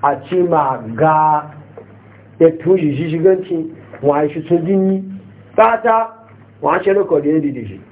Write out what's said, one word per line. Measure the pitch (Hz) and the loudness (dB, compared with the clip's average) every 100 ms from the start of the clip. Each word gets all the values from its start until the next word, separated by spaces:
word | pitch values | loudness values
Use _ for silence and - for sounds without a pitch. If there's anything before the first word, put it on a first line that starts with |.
a | 139 139 - | 0 -2 -2
ci | 185 | -2
ma | 175 160 139 127 113 | 2 2 0 -4 -8
ga | 117 156 156 156 151 - - - - - - - - - - | 0 2 4 2 0 -4 -20 -20 -20 -20 -20 -20 -20 -20 2
ya | 165 160 | 4 4
tuji | 170 185 156 | 0 2 2
shi | 135 165 | -2 -4
shiganci, | 165 175 185 - 170 160 - - - | 2 2 2 -2 -6 -6 -12 -20 -4
wa | 139 147 151 | 0 0 -2
shi | 156 156 | -4 -2
sun | 170 | -2
dinni. | 165 196 190 190 190 - - - - - | 2 0 2 -2 -6 -14 -18 -20 -6 2
Ɓata, | 220 226 240 226 226 - - - - - | 2 2 2 0 0 -10 -20 -20 -20 -6
wa | 147 180 | -2 0
shi | 196 | 2
rekodi | 196 190 160 147 | 0 2 0 0
ya | 160 | 0
dide | 143 127 107 | -2 -6 -12
shi. | - - | -16 -20